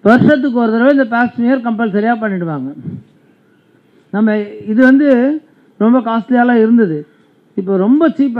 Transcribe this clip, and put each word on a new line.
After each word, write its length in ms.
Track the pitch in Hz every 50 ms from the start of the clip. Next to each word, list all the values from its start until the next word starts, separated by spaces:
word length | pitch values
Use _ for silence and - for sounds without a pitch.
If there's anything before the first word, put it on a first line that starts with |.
வருஷத்துக்கு 580 | - 196 233 247 - 240 302 269 254 285 233 240
ஒரு 120 | 233 220
தடவை 200 | 220 226 240 277
இந்த 140 | 294 269 262
பேப் 280 | 220 233 233 247 240 -
ஸ்மியர் 300 | - 233 240 269 262 233
கம்பல்சரியா 480 | 247 220 208 233 220 180 208 214 233 240 220 220
பண்ணிடுவாங்க. 500 | 214 196 180 175 165 151 139 131 135 151 - - - - - - _ _ _ _ _ _ _ _ _ _ _ _ _ _ _ _ _ _ _ _ _
நம்ம 260 | - 202 220 220 214 214 208 208 - - -
இது 140 | 208 214 233 262
வந்து 580 | 254 269 277 302 285 262 240 247 277 302 311 _ _ _ _ _ _ _
ரொம்ப 220 | _ 208 226 247 262
காஸ்ட்லியாலாம் 640 | 220 226 226 226 220 - 254 240 240 247 240 226 220
இருந்தது, 420 | 226 233 233 220 175 156 147 143 _ _ _ _ _ _ _ _ _ _
இப்போ 220 | 202 190 190 196
ரொம்ப 320 | 185 185 214 262 302 330 302
சீப் 280 | - - 277 269 233